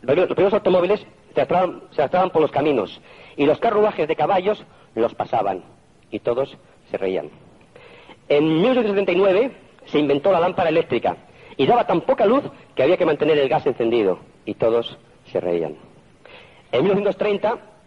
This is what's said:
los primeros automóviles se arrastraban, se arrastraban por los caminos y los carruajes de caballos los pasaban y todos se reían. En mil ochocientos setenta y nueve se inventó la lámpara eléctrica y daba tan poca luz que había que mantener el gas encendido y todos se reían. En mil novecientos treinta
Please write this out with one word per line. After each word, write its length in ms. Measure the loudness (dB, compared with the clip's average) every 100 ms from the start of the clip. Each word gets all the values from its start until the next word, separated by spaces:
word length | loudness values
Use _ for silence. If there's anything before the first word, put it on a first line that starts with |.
los 260 | 0 2 2
primeros 260 | 2 0
automóviles 520 | 2 2 2 2 -2 -4 -20 _
se 80 | -4
arrastraban, 420 | 0 0 0 -4 -12
se 100 | -4
arrastraban 280 | -2 0 0
por 100 | 0
los 100 | 0
caminos 480 | 0 0 0 -2 -8 -20 -20 -20 -2
y 100 | 0
los 140 | 2
carruajes 480 | 0 2 0 0 -4
de 80 | -2
caballos 480 | 0 0 0 -4 -8 -20 -14 -4
los 180 | -4
pasaban 500 | -4 -4 -2 -2 -4 -10 -20 _ _ _
y 80 | -8
todos 380 | -4 -4 -4 -8 _ _ _
se 60 | -6
reían. 320 | -4 -6 -8 -18 -20 -20 _ -20 -20 -20 -20 -20 _
En 320 | 0 2 2
mil 100 | 2
ochocientos 200 | 2 0
setenta 200 | 0 0
y 20 | 2
nueve 360 | 2 2 0 -4 -20 -20 -4
se 140 | -2
inventó 320 | 0 0 2
la 60 | 2
lámpara 280 | 0 0 0
eléctrica 460 | 0 0 -2 -2 -6 -14 -20 -20 -2
y 100 | 2
daba 220 | 2 2
tan 140 | -2
poca 240 | 0 0 2
luz 180 | 2 -2 -16 -18 -2
que 80 |
había 140 | 0 2
que 80 | 2
mantener 320 | 0 0 2
el 100 | 2
gas 180 | 0 -2
encendido 540 | -2 0 2 0 -2 -8 -18 -12
y 100 | -2
todos 420 | 0 0 -2 -12 _ _ -8
se 80 | -6
reían. 360 | -2 -4 -4 -10 -20 -20 _ _ -20 -20 -20 -20 _
En 100 | -2
mil 80 | 0
novecientos 280 | 0 0 -2
treinta 400 | -2 -2 -2 -4 -10 -20